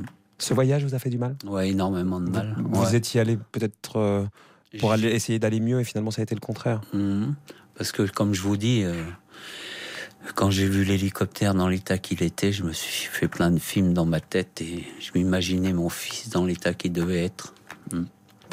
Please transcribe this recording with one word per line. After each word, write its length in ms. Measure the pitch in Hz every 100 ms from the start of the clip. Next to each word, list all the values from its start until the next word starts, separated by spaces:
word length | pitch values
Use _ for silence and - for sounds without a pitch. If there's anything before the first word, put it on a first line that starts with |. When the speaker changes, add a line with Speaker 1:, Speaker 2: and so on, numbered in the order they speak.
| - - _ -
Speaker 1:
Ce 180 | - 127
voyage 280 | 131 143
vous 120 | 143 127
a 20 |
fait 140 | 131
du 80 | 120
mal ? 160 | 123 139 101
Speaker 2:
Ouais, 240 | 98 95
énormément 500 | 98 92 90 90 90
de 80 | 87
mal. 280 | - 110 110
Speaker 1:
Vous, 240 | 113 104
vous 80 | 95
Speaker 2:
Ouais. 60 | 117
Speaker 1:
étiez 240 | 110 120
allé 160 | 113 110 -
peut-être, 460 | 107 107 - - 110
euh, 280 | 104 101 101 - - - _ 107
pour 100 | 110
Speaker 2:
J- 160 | 110 113
Speaker 1:
aller, 100 | 113
essayer 220 | - 113
d'aller 220 | 110 110
mieux, 200 | 113 127
et 40 |
finalement 260 | 117 107 110
ça 120 | 107
a 20 |
été 100 | 113
le 60 | 104
contraire. 420 | - 110 123 110 104 101
Speaker 2:
Mhm. 400 | 101 101 120 147 - - - -
Parce 140 | 101
que 180 | - 101
comme 240 | - 104
je 80 | 95
vous 160 | 98 101
dis, 240 | 110 120
euh, 200 | 92 85 82 87 _ - - - - - - - - - -
quand 160 | - 98
j'ai 180 | 95 98
vu 160 | 98
l'hélicoptère 720 | 98 98 98 - 95 - 101
dans 140 | 98 92
l'état 320 | 92 - 92
qu'il 240 | - 90
était, 280 | 85 - 101
je 120 | 98
me 100 | 87
suis 340 | 78 - - -
fait 200 | - 82
plein 240 | - 85
de 80 | 82
films 340 | - 101 92
dans 140 | 87 82
ma 120 | 80
tête 420 | - 92 90 -
et 220 | 82 87 76 -
je 120 | -
m'imaginais 600 | 90 92 92 87 92 95
mon 160 | 90 85
fils 400 | - - - -
dans 140 | 90
l'état 300 | 90 87 87
qu'il 180 | 87 92
devait 320 | 87 87 90
être. 300 | 90 - - - - - -
Mhm. 140 | 85 87 - _ _ -